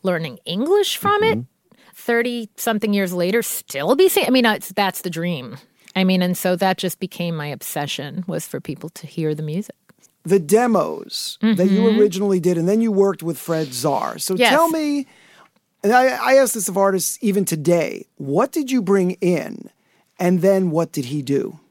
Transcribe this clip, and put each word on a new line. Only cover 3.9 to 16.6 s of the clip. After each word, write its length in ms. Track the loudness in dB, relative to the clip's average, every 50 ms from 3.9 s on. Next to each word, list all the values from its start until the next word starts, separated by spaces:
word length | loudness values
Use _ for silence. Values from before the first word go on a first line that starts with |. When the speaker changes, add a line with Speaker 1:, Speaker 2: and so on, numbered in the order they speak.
| 4
Speaker 1:
be 120 | 4 4 4
sing-, 180 | 4 2 0
I 40 | 2
mean, 140 | 2 4 4
it's, 240 | 2 0 0 -6 -8
that's 300 | -2 0 0 0 -2 -4
the 80 | -8 -8
dream. 460 | -6 -4 -4 -4 -4 -6 -8 -12 -14 -16 -18 _ _ _ _ -8 -2
I 60 | 0 2
mean, 180 | 2 2 2
and 140 | 0 0 -2
so 200 | -2 0 -2 0
that 200 | 2 2 0 0 0
just 200 | -4 -6 -6 _
became 380 | -10 -10 -8 -6 -6 -6 -4
my 100 | -6 -6
obsession, 760 | -8 -10 -10 -12 -8 -6 -6 -6 -6 -6 -8 -10 -8 -8 -8 -6
was 200 | -6 -6 -6 -6 -8
for 120 | -10 -10
people 280 | -8 -10 -12 -10 -12 -16
to 160 | _ -16 -18
hear 280 | -12 -8 -4 -4 -4 -4
the 80 | -4
music. 340 | -6 -6 -6 -6 -6 -8 -14 _ _ _ _ _ _ _ _ _ _
Speaker 3:
The 140 | 2 2 2
demos 1000 | 4 4 4 4 4 4 2 2 2 0 -4 -8 -10 -10 -10 -10 -10 -10 -6 _
that 260 | 0 0 2 4 4 4
you 120 | 4 4
Speaker 1:
Mm-hmm. 180 | 4 4 6 6
Speaker 3:
originally 400 | 4 4 2 0 0 2 0 2
did, 160 | 2 2 2 2
and 100 | 2 2
then 120 | 2 2
you 100 | 2 2
worked 320 | 4 4 4 4 2 -2
with 160 | -4 -6 -6 -6
Fred 300 | -4 -4 -2 -2 -2 -4
Zarr. 520 | -6 -4 -2 0 0 0 -2 -4 -6 -6
So 140 | -4 -4 0
Speaker 1:
Yes. 160 | 2 4 4
Speaker 3:
tell 180 | 4 4 2 2
me, 360 | 0 -2 -2 -2 -2 -4 -6 _ _ _ _ _ _ -20 -20 _ _ _ _ _ _ _
and 100 | 0 4
I, 140 | 4 4 4
I 280 | 4 0 0 2 4 4
ask 180 | 4 4 4 0
this 140 | -4